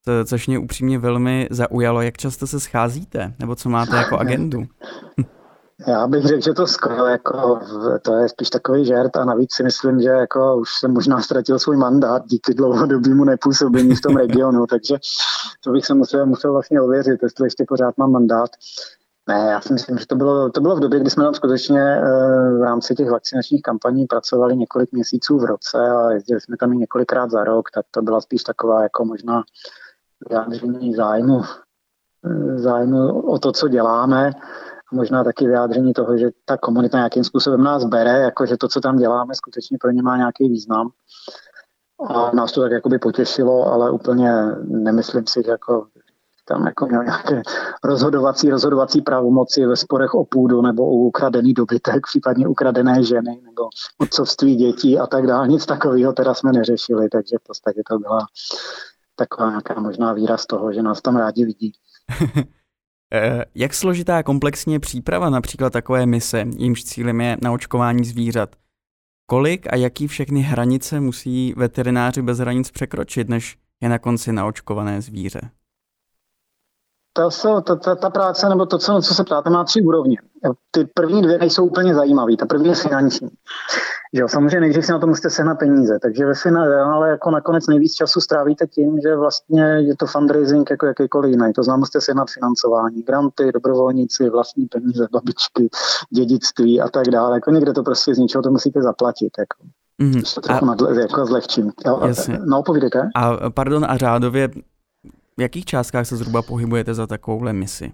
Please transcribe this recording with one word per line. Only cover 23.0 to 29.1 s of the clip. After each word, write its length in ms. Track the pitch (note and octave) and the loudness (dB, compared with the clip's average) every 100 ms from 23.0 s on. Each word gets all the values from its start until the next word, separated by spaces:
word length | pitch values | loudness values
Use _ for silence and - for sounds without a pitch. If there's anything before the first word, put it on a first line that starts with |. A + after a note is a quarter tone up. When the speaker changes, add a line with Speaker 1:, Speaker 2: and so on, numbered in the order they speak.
| C3 | 0
Speaker 2:
vakcinačních 520 | A#2 - C3 A#2+ C#3+ | 0 -2 -4 0 -2
kampaní 440 | - A2+ B2 C3 C3 | 0 -2 0 0 0
pracovali 520 | A#2 - B2 B2 B2+ | -2 0 2 2 2
několik 340 | A2+ B2+ B2+ | 0 -2 -2
měsíců 460 | B2 A2+ B2 - D3 | -2 -2 -4 0 0
v 40 | |
roce 460 | A#2 G#2 - B2 A#2+ | 2 -2 -4 0 2
a 220 | A#2+ A#2 | 2 2
jezdili 300 | G#2+ G2 A2+ | 0 -2 -4
jsme 160 | - A#2 | -4 -2
tam 160 | B2 | 0
i 40 | B2 | 0
několikrát 540 | A2+ B2 B2 B2+ B2 | 0 -2 0 0 0
za 120 | A2+ | 0
rok, 280 | G#2 A2+ - | 2 0 -2
tak 120 | - - | -8 -6
to 100 | A#2 | -4
byla 200 | A2 A2 | 0 -2
spíš 220 | - A#2+ | -2 -6
taková 400 | - A2 A2+ A2 | -4 -4 0 2
jako 220 | G#2+ - | 0 -2
možná 380 | A2+ | -4